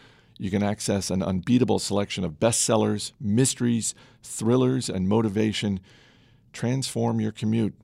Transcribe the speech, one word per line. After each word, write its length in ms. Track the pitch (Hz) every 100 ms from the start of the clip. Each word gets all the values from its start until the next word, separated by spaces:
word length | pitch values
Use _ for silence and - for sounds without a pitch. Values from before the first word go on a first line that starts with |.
| - - _ -
You 120 | 101
can 120 | 101
access 480 | 101 104 - 101 -
an 120 | 92
unbeatable 560 | 87 95 101 120 117 95
selection 440 | - 101 101 -
of 80 | 90 76
bestsellers, 760 | 113 117 - 113 107 107 - -
mysteries, 720 | 107 110 131 - 120 117 104 - - -
thrillers, 640 | - - 110 127 127 131 -
and 200 | 95 92
motivation. 720 | 110 113 98 110 101 107 95 - - - _ _ _ _
Transform 680 | - 120 131 131 117 117 113
your 120 | 107
commute. 420 | - 110 113 107 -